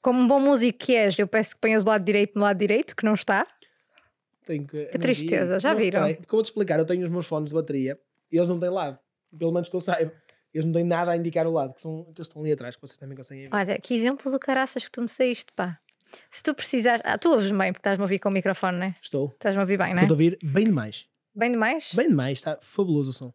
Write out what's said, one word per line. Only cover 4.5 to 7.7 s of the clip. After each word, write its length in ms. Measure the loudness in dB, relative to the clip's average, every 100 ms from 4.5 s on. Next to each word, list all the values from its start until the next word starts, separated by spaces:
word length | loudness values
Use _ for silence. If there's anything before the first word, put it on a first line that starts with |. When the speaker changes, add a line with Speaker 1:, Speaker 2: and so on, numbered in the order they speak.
| -8 -6
Speaker 2:
que, 180 | -10 -8
Speaker 1:
Que 120 | -2
Speaker 2:
não 40 |
Speaker 1:
tristeza, 540 | 0 0 0 0 2 0
Speaker 2:
vi. 40 |
Speaker 1:
já 120 | 2
Speaker 2:
Não 60 | 2
Speaker 1:
viram? 200 | 2 2
Speaker 2:
reparei, 140 | 0 -2
porque 160 | 0
eu 40 | 0
vou-te 80 | 0
explicar, 320 | -2 0 2
eu 60 | 2
tenho 180 | 0
os 60 | -2
meus 160 | -4 -4
fones 240 | -4 -2
de 60 | -4
bateria 440 | -2